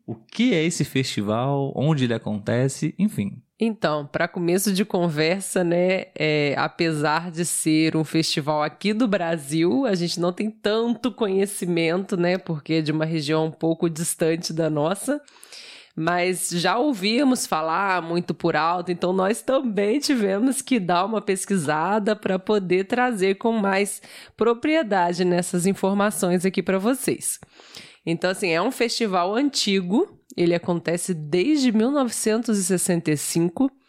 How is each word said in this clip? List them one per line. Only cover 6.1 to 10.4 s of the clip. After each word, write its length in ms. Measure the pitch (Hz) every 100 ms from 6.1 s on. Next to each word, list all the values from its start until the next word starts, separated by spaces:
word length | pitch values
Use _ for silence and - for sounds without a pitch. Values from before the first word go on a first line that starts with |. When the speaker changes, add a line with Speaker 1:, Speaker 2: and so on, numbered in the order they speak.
Speaker 2:
é, 400 | - 156 151 143 131
apesar 760 | 151 - 165 151 151 160 175
de 120 | 160
ser 520 | 170 - 160 156 160 160
um 80 |
festival 580 | 151 160 156 165 147 151
aqui 300 | 151 - 196
do 160 | 214 240
Brasil, 760 | 196 165 165 139 160 175 254
a 100 | 262
gente 260 | 185 170 175
não 120 | 175
tem 160 | 180